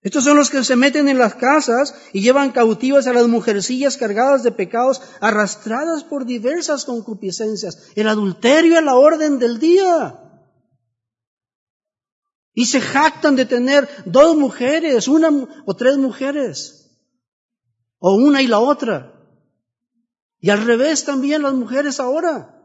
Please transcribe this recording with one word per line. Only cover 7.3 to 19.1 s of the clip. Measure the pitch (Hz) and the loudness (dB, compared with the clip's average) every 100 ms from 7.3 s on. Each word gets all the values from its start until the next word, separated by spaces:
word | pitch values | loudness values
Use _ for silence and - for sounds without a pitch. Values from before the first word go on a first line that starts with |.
| 175 220 214 208 - - - | -8 -8 -6 -10 -14 -14 -4
El | 214 | -2
adulterio | 214 202 175 233 294 330 330 | 0 -2 -2 2 4 4 4
a | |
la | 302 | 4
orden | 254 294 320 302 277 | 4 4 4 -2 0
del | 240 226 | -2 -2
día. | 311 359 370 339 185 123 - _ _ _ _ _ _ _ _ _ _ _ _ _ _ _ _ _ _ _ _ _ _ | 2 2 4 0 -2 -12 -20 _ _ _ _ _ _ _ _ _ _ _ _ _ _ _ _ _ _ _ _ _ _
Y | - 233 | -4 0
se | 269 | 0
jactan | - 277 311 302 311 | 0 0 0 0 0
de | 269 254 | 0 0
tener | 247 247 285 269 - | -2 2 2 0 -8
dos | - 202 311 311 | -2 4 6 4
mujeres, | 269 - 247 311 320 247 220 | 0 -2 -2 -2 0 -2 2
una | 311 320 | 2 2
mu-, | 294 254 - - | 0 -4 -14 -10
o | 185 | -2
tres | 247 285 | 0 0
mujeres, | 269 - 262 285 254 139 - _ _ _ _ _ _ _ _ _ _ _ _ _ | -2 -4 -6 -4 -6 -8 -16 _ _ _ _ _ _ _ _ _ _ _ _ _
o | 180 | 0
una | 196 277 277 | 4 4 2
y | 262 | 2
la | 214 | 2
otra. | 247 285 233 170 127 | 2 0 -2 -6 -8